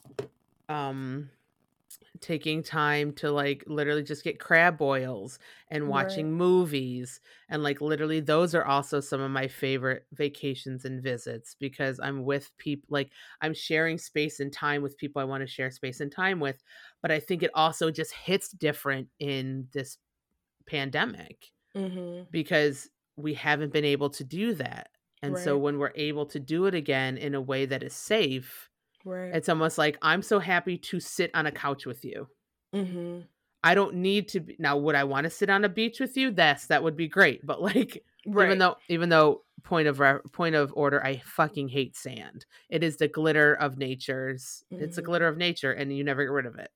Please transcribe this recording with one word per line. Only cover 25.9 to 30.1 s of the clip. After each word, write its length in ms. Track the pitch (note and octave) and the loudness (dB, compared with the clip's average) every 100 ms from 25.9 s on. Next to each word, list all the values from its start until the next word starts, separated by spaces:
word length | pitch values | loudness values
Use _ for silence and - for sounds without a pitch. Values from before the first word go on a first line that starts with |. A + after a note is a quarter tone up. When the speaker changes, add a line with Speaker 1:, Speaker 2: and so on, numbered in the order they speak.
| - | -2
Speaker 1:
able 320 | D3+ D3 D3 | -2 -2 -4
to 120 | D3+ | -6
do 260 | C3+ D#3+ G3 | -2 0 2
it 80 | F3+ | 2
again 420 | C#3+ C3+ C3 C3 | 0 0 0 -2
in 160 | D3 | -4
a 80 | C#3 | -4
way 240 | C3+ C3+ C3+ | -2 -2 0
that 160 | C3+ | -2
is 120 | B2+ - | -6 -10
safe, 720 | - A3 D#3 C3 B2+ - - _ _ _ F#3+ | 0 2 2 0 -8 -16 -20 _ _ _ -12
Speaker 2:
Right. 280 | F#3 F#3 E3+ | -10 -4 0
Speaker 1:
it's 140 | D#3+ | 2
almost 280 | D#3+ D#3+ D#3+ | 4 4 4
like, 180 | D3+ D3 | 2 2
I'm 200 | D#3+ | 2